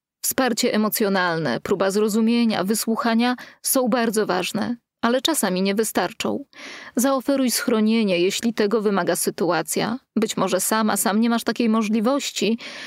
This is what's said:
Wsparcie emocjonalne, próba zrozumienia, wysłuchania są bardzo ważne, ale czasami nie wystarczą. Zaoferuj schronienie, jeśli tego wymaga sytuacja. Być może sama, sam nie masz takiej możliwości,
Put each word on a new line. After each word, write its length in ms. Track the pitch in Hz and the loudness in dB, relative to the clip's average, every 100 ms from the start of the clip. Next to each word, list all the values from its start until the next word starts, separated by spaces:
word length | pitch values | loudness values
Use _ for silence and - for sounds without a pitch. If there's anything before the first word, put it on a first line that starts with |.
| _ _ - | _ _ -6
Wsparcie 480 | - 254 226 247 | -2 0 0 0
emocjonalne, 880 | 214 214 - 202 196 180 165 147 113 | 0 0 0 0 0 0 0 -2 -2
próba 320 | - 185 196 | -2 0 0
zrozumienia, 720 | 196 214 214 226 240 233 - | 2 0 2 2 2 2 0
wysłuchania 720 | 185 220 - 220 233 226 247 247 - - | 0 -2 -2 -2 0 2 2 -2 -8 -10
są 260 | - 269 247 | -2 0 2
bardzo 380 | 247 233 214 185 | 2 0 0 0
ważne, 520 | 180 180 220 220 240 _ _ | 0 -2 -4 -4 -6 _ _
ale 200 | 233 254 | 0 0
czasami 400 | 311 302 202 180 | 0 0 0 2
nie 140 | 196 202 | 2 0
wystarczą. 680 | 220 - 180 - 220 214 277 - - - - - | 0 0 -2 -2 -4 -4 -8 -18 -16 -16 -6 -2
Zaoferuj 560 | 269 269 262 277 254 | 0 0 0 0 0
schronienie, 680 | - - 220 214 226 208 175 | 0 0 2 4 2 2 2
jeśli 340 | 185 - 233 | 2 0 -2
tego 280 | 226 208 220 | 0 0 0
wymaga 340 | 208 196 165 180 | 0 0 0 -2
sytuacja. 840 | - - 170 165 165 - 165 240 _ - | -2 -2 0 0 -2 -2 -2 -4 _ -2
Być 220 | 214 - | -2 -2
może 220 | 190 185 | 0 0
sama, 380 | - 220 214 208 | 0 0 2 0
sam 240 | - 202 | 0 2
nie 80 | 233 | 2
masz 140 | 233 | 0
takiej 260 | - 226 233 | -2 0 2
możliwości, 880 | 226 208 226 220 277 - - 202 233 - - | 2 0 0 0 0 -2 -2 -2 -2 -6 -14